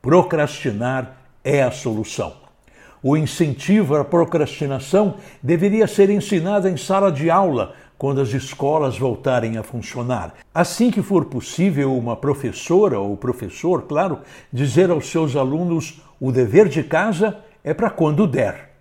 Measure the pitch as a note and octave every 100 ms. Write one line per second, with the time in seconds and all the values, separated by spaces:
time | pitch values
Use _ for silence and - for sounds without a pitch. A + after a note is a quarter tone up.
0 | A#2+ F3 F3 D#3+ D3 - C#3 G#2 B2 C3
1 | B2 - _ _ C3 C#3+ B2+ - B2 G#2+
2 | A2+ - F2 - - _ _ _ - -
3 | B2+ D#3 D3+ - D#3 B2+ - G#3 D#3+ D3
4 | C#3+ E3+ E3 E3 D3 - D3 C3+ C3+ F#3+
5 | G#3 - - - B2+ E3 G3 A3 G#3+ -
6 | G3 G#3 - F#3+ E3+ G3+ F#3+ E3 - G3
7 | G3 C#3 E3 E3+ G3 B2+ G2 - - _
8 | C#3 C#3 C3+ C3 B2+ - C#3 D#3 C#3 F#2+
9 | C3 A2+ C3+ B2 A2+ A2+ G#2+ A#2+ G#2 B2
10 | A#2+ A#2+ E2 - - D#3+ E3+ - A#3+ G#3
11 | - F#3+ - B2+ - - F#3+ C#3+ C#3 C3
12 | A#2+ A2+ C#3 C#3+ A#2+ - - E3+ G#3 A2+
13 | G2+ G2+ B2+ A#2+ G2+ - E3 E3+ - D3
14 | F#3+ C#3+ - - - B2 C#3 B2 F#3 D#3+
15 | - E3 D#3 C#3 C3 D#3 F3 E3 - -
16 | - _ C3 C3 A#2+ D3 G#3 D3 - D#3+
17 | G#3 E3+ G#3+ G3+ - _ - - A3 -
18 | D#3+ D3+ G#3 C3 G#2 - - _